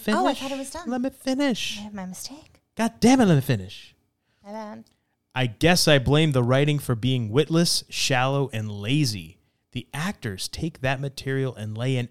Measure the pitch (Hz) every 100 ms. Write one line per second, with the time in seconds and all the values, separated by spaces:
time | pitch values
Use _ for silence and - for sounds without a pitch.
0 | - 311 370 262 262 269 269 320 233 254
1 | 262 - 262 262 285 214 - 214 208 202
2 | 185 180 - 294 - _ _ - 226 -
3 | 233 262 202 143 135 110 92 - - _
4 | _ _ _ _ 202 220 214 226 220 _
5 | _ _ _ 127 127 - 160 180 160 143
6 | 123 147 160 131 120 135 147 147 - 113
7 | 123 127 107 123 156 165 170 - - -
8 | - 127 135 139 135 113 107 101 101 147
9 | 131 104 80 - _ _ _ 123 - 143
10 | 180 - 110 92 - - 165 - 131 135
11 | 143 - 135 135 131 104 107 110 131 127
12 | 120